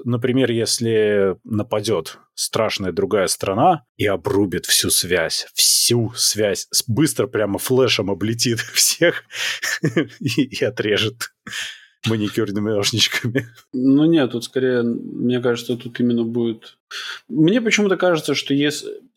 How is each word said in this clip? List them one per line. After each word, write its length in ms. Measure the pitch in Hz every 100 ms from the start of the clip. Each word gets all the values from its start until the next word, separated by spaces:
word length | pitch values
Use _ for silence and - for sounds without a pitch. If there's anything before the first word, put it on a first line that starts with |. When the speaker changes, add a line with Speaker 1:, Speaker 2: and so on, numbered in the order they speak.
Speaker 1:
например, 480 | 120 120 120 127 123
если 840 | 113 107 - 117 110 107 104 98 87
нападёт 760 | - 107 - 110 104 92 80 - _
страшная 580 | - - - 107 - 92
другая 340 | 85 95 104 90
страна 560 | - 101 98 170 160 - -
и 100 | 104
обрубит 580 | 95 - 98 101 85 -
всю 240 | - 90
связь, 580 | - 87 90 80 - -
всю 580 | - - - - 120 113
связь, 540 | - - 104 104 90 -
с-, 140 | - -
быстро 400 | 104 151 - 101
прямо 320 | 107 101 98
флешем 540 | - 131 123 - 95
облетит 480 | 98 107 117 123 113
<laughs> 140 | -
всех 500 | - - - 170 - - - - - - - 156 160 123 -
и, 220 | 151 -
и 220 | 123 -
отрежет 680 | - 120 104 98 110 - - _ - - - - - _ 110
маникюрными 640 | 110 104 - 104 101 104
ножничками. 760 | 104 101 113 - - 123 127 120 - _
Speaker 2:
Ну 320 | 127 131 139
нет, 260 | 156 165 131
тут 140 | 117
скорее, 380 | - 131 127 123
мне 580 | 117 117 - - 123 123
кажется, 360 | 120 117 - 120
тут 220 | 120 117
именно 220 | 123 120
будет... 540 | 113 120 117 110 - _ _ - - - -
Мне 320 | 151 156 240
почему-то 360 | 226 - 208 185
кажется, 380 | 180 160 156
что 200 | 135 -
если, 460 | 139 147 147 104 - -